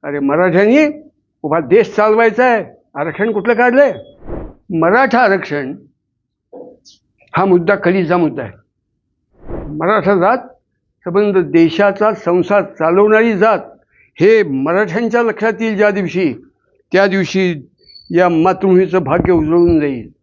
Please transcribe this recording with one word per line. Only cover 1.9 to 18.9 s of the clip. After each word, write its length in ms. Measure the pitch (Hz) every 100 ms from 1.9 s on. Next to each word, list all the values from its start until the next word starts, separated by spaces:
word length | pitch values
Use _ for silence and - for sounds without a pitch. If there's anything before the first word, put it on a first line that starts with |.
चालवायचा 500 | - 214 214 226 214
आहे, 200 | 254 226 175 - _ 139
आरक्षण 320 | 160 151 214
कुठलं 220 | 208 190
काढलंय? 380 | 226 247 254 285 175 - - - - - - _ 165
मराठा 400 | 165 220 262 226
आरक्षण 580 | 233 196 - 147 131 170 _ _ _ _ _ _ _ - - _ _ _ _ _ _
हा 120 | -
मुद्दा 300 | 190 180 170
कलीचा 420 | 202 170 190 165 175
मुद्दा 260 | 160 131
आहे. 100 | 113 - _ _ _ _ _ _ _ _ - - -
मराठा 480 | 151 165 214 170
जात 240 | 196 185 262 - _ _ _ _ _
संबंध 340 | - 180 208 185
देशाचा 760 | 156 165 165 - 202 196 214
संसार 480 | 214 - 180 175 202
चालवणारी 680 | 180 - 160 180 208 214 233
जात, 260 | 202 220 196 - - _ _ _ -
हे 220 | 185 220
मराठ्यांच्या 800 | 180 135 139 180 208 180 233 233
लक्षात 300 | 233 - 220 202
येईल 160 | 226 202
ज्या 140 | 208
दिवशी, 440 | 202 180 175 170 117 - _ _ _ _
त्या 140 | 185 196
दिवशी 600 | 190 175 190 185 156 127 _ _ _ _ 170
या 120 | 180
मातृभूमीचं 680 | 165 175 180 196 180 185